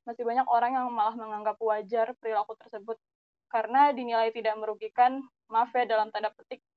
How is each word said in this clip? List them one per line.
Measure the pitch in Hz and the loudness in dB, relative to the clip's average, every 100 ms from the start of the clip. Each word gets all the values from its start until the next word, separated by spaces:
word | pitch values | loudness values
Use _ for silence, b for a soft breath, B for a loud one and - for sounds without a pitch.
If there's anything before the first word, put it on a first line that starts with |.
| - | -12
masih | 233 | -6
banyak | 233 247 247 | -2 0 2
orang | 240 240 262 | 2 2 0
yang | 254 | -2
malah | 233 214 226 | -2 -2 -2
menganggap | 220 208 214 208 | -8 -6 -4 -2
wajar | 226 214 196 226 226 254 | -2 -2 -2 -2 -2 -4
perilaku | 226 214 208 220 | -4 -2 -4 -8
tersebut | - 214 208 226 _ _ _ _ _ | -16 -14 -10 -12 _ _ _ _ _
karena | 233 220 262 294 | -2 2 4 4
dinilai | 277 240 226 226 | 4 -2 0 0
tidak | 226 220 220 | 0 -2 -2
merugikan, | 214 214 220 - 247 269 262 _ - | -4 -6 -2 4 4 2 -10 _ -4
maaf | 226 233 | 0 0
ya, | 247 226 | 0 2
dalam | 220 220 | 2 0
tanda | 214 214 | -2 -6
petik, | - - 254 _ | -6 -16 -16 _